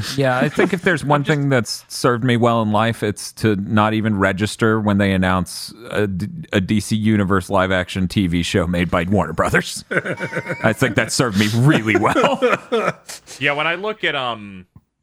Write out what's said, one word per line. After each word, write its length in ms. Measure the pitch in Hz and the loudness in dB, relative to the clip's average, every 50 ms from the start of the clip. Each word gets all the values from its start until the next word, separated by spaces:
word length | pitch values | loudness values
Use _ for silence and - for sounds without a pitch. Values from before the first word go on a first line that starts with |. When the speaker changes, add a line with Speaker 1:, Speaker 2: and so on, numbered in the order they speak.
| 104 | -6
Speaker 1:
<laughs> 120 | - 131 135 | -4 -2 0
Speaker 2:
Yeah, 180 | 139 131 127 127 | 0 2 2 2
I 120 | 139 151 | 0 0
think 240 | - - - 175 202 | 2 2 2 2 0
if 80 | 175 | 0
there's 200 | - 196 175 143 139 | 0 0 0 0 2
one 180 | 135 147 147 139 | 0 0 2 2
thing 240 | 147 156 143 143 139 | 0 0 0 2 2
that's 380 | 135 123 110 - - - - _ | 2 0 0 -2 -8 -12 -12 _
served 340 | - - - 135 123 117 | -10 -2 0 0 0 2
me 140 | 117 127 120 | 2 0 2
well 240 | 113 117 120 117 117 | 2 2 2 2 2
in 100 | 110 107 | 0 2
life, 320 | 107 104 110 117 110 - | 2 2 2 0 0 -2
it's 300 | - 107 101 - - - - | -2 -4 -4 -4 -10 -14 -10
to 220 | - - 110 104 | -2 0 2 2
not 380 | 95 101 - 113 107 107 107 110 | 2 -2 0 2 2 2 4 2
even 240 | 110 104 110 107 98 | 0 0 0 2 2
register 600 | 95 95 98 90 107 104 - - 120 110 110 110 | 2 2 2 0 -2 -2 0 0 2 2 2 2
when 200 | 104 104 101 98 | 2 2 2 4
they 140 | 101 98 95 | 4 2 2
announce 580 | 92 92 92 92 92 90 - - - - - - - - - | 2 2 2 2 0 -2 -4 -8 -12 -14 -14 -16 -18 -14 -6
a 160 | - 95 104 | -2 -2 -2
d-, 220 | 101 95 87 - 95 85 80 80 - | 0 -2 -4 -6 -6 -8 -12 -12 -2
a 80 | - 104 | -2 -2
D 200 | 95 87 110 104 | 0 2 0 0
C 160 | - - 113 | 0 -2 -2
Universe 520 | 110 104 110 110 104 101 90 101 95 87 - | 0 2 2 2 2 2 2 2 0 0 0
live-action 580 | 98 95 92 92 95 90 87 - - 98 92 | 0 0 2 2 0 0 -2 -2 -2 -2 -2
T 200 | 87 - 107 98 | 0 2 0 2
V 160 | 85 85 87 | 2 2 0
show 240 | 85 - - 101 85 | 0 0 0 0 0
made 240 | 85 87 87 90 82 | 0 0 0 0 0
by 140 | 98 90 85 | 0 -2 0
Warner 280 | 90 104 98 85 78 | 0 0 0 0 -2
Brothers. 540 | 80 - - - - 180 180 - - 196 - | -2 -2 0 0 0 0 -2 -2 -10 -12 -10
<laughs> 40 | _ | _
I 840 | 196 170 - - 190 - 180 170 - 160 - - 165 - - 113 107 | -4 -4 -4 -4 -8 -8 -8 -8 -8 -8 -8 -8 -8 -4 -2 -2 0
think 220 | - 135 123 104 | 0 -2 0 0
that 160 | 131 113 107 | -2 -2 -2
served 260 | - - 135 120 98 98 | 0 0 0 0 2 0
me 100 | 110 104 113 | 0 2 2
really 400 | 117 127 143 - - 107 110 104 | 4 4 4 4 4 2 2 2
well. 440 | - 107 - - 370 - 285 269 269 262 233 208 - - - | 2 2 2 2 2 2 2 2 2 0 0 0 -2 -4 -4
<laughs> 300 | 247 226 196 180 - - _ - - - _ - - - | -4 -2 -2 -4 -6 -6 _ -18 -18 -18 _ -20 -10 -4
Speaker 3:
Yeah, 120 | 131 143 | -2 -2
when 140 | 143 147 151 | 0 0 -2
I 100 | 165 170 | -2 -4
look 280 | 175 196 214 214 214 - | -4 -6 -8 -6 -4 -4
at, 100 | 165 147 | -4 -2
um, 520 | 139 127 123 113 107 104 101 98 92 90 _ _ - _ _ _ _ | -2 -4 -4 -6 -8 -10 -16 -16 -18 -20 _ _ -20 _ _ _ _